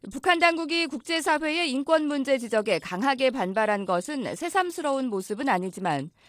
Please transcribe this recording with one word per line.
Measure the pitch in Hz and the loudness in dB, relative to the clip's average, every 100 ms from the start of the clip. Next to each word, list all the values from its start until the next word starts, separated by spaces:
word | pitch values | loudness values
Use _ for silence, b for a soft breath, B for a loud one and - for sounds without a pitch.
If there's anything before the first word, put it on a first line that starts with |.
| - | -14
북한 | 254 359 349 | -4 2 4
당국이 | 339 330 320 339 330 | 4 4 0 -2 -2
국제사회의 | 277 - 330 349 302 311 320 339 | -4 -4 -2 2 0 0 0 0
인권 | 254 285 320 302 | -2 2 2 2
문제 | 285 269 269 | -2 2 0
지적에 | 226 220 214 170 | 2 0 2 0
강하게 | - 180 269 269 262 | -2 -2 0 2 2
반발한 | 247 185 196 214 208 196 | 2 0 0 2 0 0
것은 | 180 226 294 220 - | 0 0 -4 -6 -4
새삼스러운 | 339 381 359 339 294 269 254 | -2 0 0 -2 -2 0 0
모습은 | 202 190 208 269 | -4 -4 -4 0
아니지만 | 185 185 180 180 143 143 - | 0 0 -4 -2 -2 -4 -12